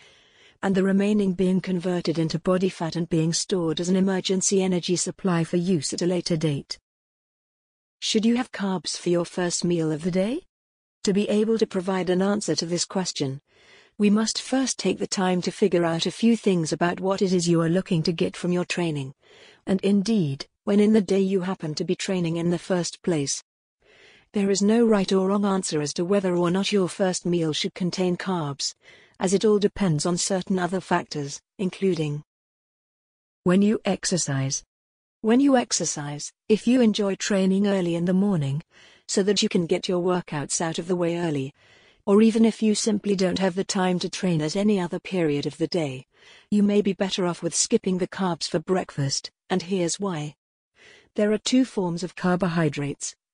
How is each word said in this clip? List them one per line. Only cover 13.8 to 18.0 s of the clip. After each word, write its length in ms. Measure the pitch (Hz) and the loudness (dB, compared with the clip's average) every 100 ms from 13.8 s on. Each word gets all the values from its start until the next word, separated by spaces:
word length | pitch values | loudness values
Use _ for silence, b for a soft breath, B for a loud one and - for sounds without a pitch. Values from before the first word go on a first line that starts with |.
| b - | b 0
we 100 | 208 | 2
must 320 | 208 220 - | 4 0 -4
first 380 | - 262 262 - | -4 -2 -2 -2
take 200 | 185 - | -2 -2
the 80 | 196 | -4
time 360 | - 185 180 | -2 0 0
to 80 | 175 | -2
figure 340 | - 196 175 | 0 2 2
out 220 | 170 165 180 | 2 0 -4
a 40 | |
few 240 | - 226 | 0 2
things 380 | 226 - 180 156 | 4 2 2 0
about 280 | 160 175 180 | 0 0 0
what 200 | 185 190 | -2 0
it 140 | 196 | 2
is 120 | 180 170 | 2 2
you 140 | 170 | 2
are 80 | 165 | 2
looking 340 | 180 190 170 | 0 0 0